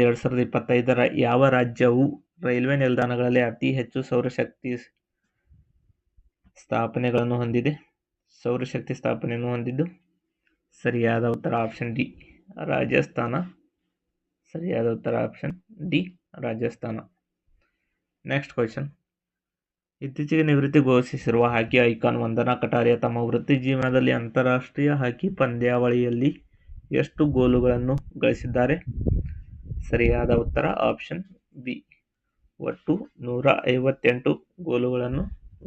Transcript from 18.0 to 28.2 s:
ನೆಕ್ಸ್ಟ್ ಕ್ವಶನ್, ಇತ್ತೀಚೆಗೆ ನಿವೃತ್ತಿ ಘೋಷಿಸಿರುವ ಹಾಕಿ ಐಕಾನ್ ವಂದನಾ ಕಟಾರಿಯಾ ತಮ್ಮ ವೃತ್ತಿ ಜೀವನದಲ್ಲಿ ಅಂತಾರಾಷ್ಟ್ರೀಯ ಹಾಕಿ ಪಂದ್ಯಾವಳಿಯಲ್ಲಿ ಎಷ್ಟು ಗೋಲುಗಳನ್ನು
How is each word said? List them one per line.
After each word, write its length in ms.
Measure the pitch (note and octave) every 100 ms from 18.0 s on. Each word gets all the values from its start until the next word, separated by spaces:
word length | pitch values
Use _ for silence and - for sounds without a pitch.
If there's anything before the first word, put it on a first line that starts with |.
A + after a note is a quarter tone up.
| _ _
ನೆಕ್ಸ್ಟ್ 300 | B2+ C#3 C#3+ -
ಕ್ವಶನ್, 320 | A2+ - C#3+ _ _ _ _ _ _ _ _ _ _ -
ಇತ್ತೀಚೆಗೆ 420 | C3+ C3 D3 D#3+ D#3
ನಿವೃತ್ತಿ 320 | C#3+ C#3 D3 C3
ಘೋಷಿಸಿರುವ 540 | B2 B2 C3 A#2+ A#2 A#2+
ಹಾಕಿ 240 | A#2 A#2 B2+ A#2+
ಐಕಾನ್ 280 | A2+ A#2+ A#2+
ವಂದನಾ 320 | A#2 A2+ A#2+ A#2+
ಕಟಾರಿಯಾ 340 | A#2 A#2+ A#2+ A#2
ತಮ್ಮ 140 | A#2+ A#2 A#2
ವೃತ್ತಿ 280 | A#2+ C3 C#3
ಜೀವನದಲ್ಲಿ 480 | B2+ C3 C3 B2+ B2+ B2
ಅಂತಾರಾಷ್ಟ್ರೀಯ 760 | A#2 C3 B2+ B2+ - - C#3+ C#3+
ಹಾಕಿ 260 | B2 B2 F#3+ G3
ಪಂದ್ಯಾವಳಿಯಲ್ಲಿ 920 | B2+ A#2+ A#2+ B2 B2 B2 B2 A#2+ C#3 F3+ _ _ - - - C3
ಎಷ್ಟು 200 | C3+ - D3+ B2+
ಗೋಲುಗಳನ್ನು 580 | B2+ B2 B2 B2 B2 C#3 - -